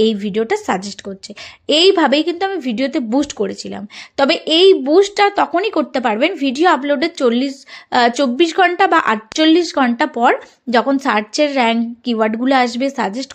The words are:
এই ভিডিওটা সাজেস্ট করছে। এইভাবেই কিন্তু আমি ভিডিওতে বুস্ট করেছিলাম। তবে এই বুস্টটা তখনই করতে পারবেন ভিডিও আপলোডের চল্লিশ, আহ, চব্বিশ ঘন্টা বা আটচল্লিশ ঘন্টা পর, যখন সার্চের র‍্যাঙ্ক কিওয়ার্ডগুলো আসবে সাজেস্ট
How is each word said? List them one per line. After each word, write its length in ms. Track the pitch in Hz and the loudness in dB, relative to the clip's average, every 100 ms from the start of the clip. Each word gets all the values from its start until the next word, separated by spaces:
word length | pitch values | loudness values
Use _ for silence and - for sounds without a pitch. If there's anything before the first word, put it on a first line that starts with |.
| 220 | 0
এই 60 | 214 | 0
ভিডিওটা 320 | 208 196 226 415 - | -4 -4 -4 -4 -2
সাজেস্ট 320 | 196 202 - 208 | -6 -6 -14 -14
করছে। 240 | 190 - 208 - - - 294 | -16 -16 -18 -20 -20 -2 4
এইভাবেই 440 | 359 381 294 285 311 | 4 4 2 2 0
কিন্তু 140 | 339 392 | -4 -4
আমি 100 | 392 254 | -4 -6
ভিডিওতে 320 | 220 269 311 233 | -4 -2 -4 -2
বুস্ট 180 | 240 294 - | -2 -2 -4
করেছিলাম। 440 | 196 196 202 196 202 - - - | -8 -6 -12 -12 -14 -18 -20 -2
তবে 160 | 277 330 - 320 | 0 0 0 4
এই 100 | 381 330 262 | 6 4 4
বুস্টটা 380 | 320 403 - 403 403 | 2 2 2 0 2
তখনই 300 | 269 339 427 330 | -2 -2 -2 -2
করতে 220 | 254 269 240 | -4 -2 -2
পারবেন 260 | 214 302 370 | 0 -2 -2
ভিডিও 240 | 269 247 359 302 | -4 0 2 2
আপলোডের 380 | 285 285 330 339 | 0 -2 -2 0
চল্লিশ, 360 | 269 233 277 269 | 0 0 -2 -6
আহ, 460 | - - - - 247 240 | -18 -20 -4 0 2 2
চব্বিশ 320 | 285 247 339 320 | -2 2 0 2
ঘন্টা 260 | 359 349 392 | 0 2 2
বা 60 | 330 - | 2 0
আটচল্লিশ 540 | 220 220 - 320 320 330 - | -4 -4 0 4 4 2 0
ঘন্টা 260 | 254 233 302 277 | 0 0 -2 0
পর, 140 | 240 480 - _ - 240 | 2 0 -4 _ -2 0
যখন 200 | 220 277 269 | 2 -2 0
সার্চের 440 | 214 214 - 302 277 | -2 -2 -2 0 2
র‍্যাঙ্ক 260 | 233 233 233 240 | 0 0 -4 -6
কিওয়ার্ডগুলো 500 | - 226 220 220 254 269 | -6 -2 -2 0 0 2
আসবে 320 | 247 233 277 277 | 0 -2 -4 -4
সাজেস্ট 340 | 196 214 269 | -6 -6 -10